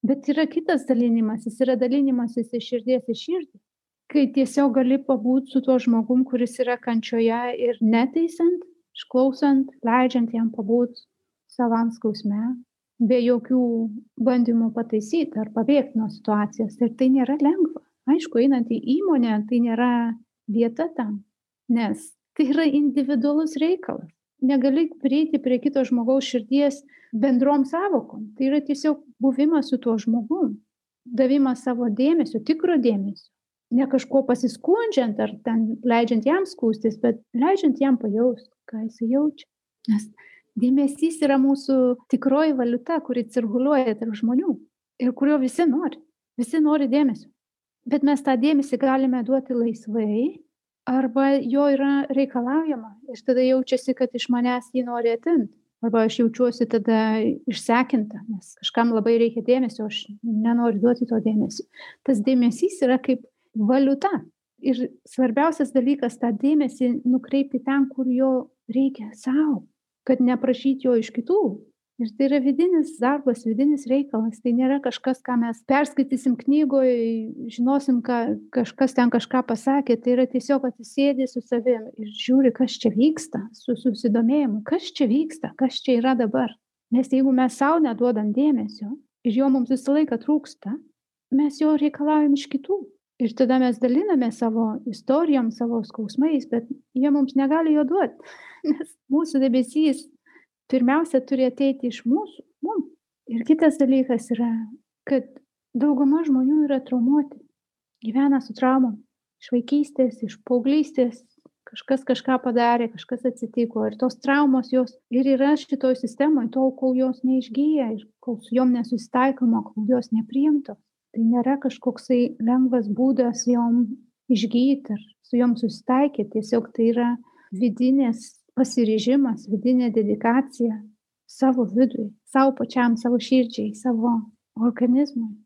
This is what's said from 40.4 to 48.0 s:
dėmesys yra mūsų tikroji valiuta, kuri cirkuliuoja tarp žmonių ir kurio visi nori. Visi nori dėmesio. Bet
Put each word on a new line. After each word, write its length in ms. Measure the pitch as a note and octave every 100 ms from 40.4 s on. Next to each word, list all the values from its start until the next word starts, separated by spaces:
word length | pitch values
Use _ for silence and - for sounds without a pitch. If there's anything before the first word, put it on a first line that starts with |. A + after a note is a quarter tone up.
| _ -
dėmesys 680 | B3 C4+ C#4 C#4+ E4 D#4+
yra 160 | C#4+ C#4
mūsų 380 | C4+ C#4 - C4 B3+ B3 _
tikroji 420 | B3 C4+ C4+ D#4
valiuta, 460 | C4+ A#3+ A#3+ A#3+ E4
kuri 240 | - B3
cirkuliuoja 720 | A3+ B3+ A3+ A#3+ C4 C#4+ B3 G#3+
tarp 180 | A3+
žmonių 440 | G#3+ A3+ B3+ F#4 A#3+ - _ _ _
ir 160 | B3+ B3+
kurio 240 | C#4 D4+
visi 260 | B3+ - E4+
nori. 320 | C4 F4 - _ _ _ -
Visi 220 | A#3 D#4+
nori 300 | D4+ D4+ C#4
dėmesio. 400 | C#4 C#4+ G3 - _ _ _ _ _ -
Bet 180 | C#4+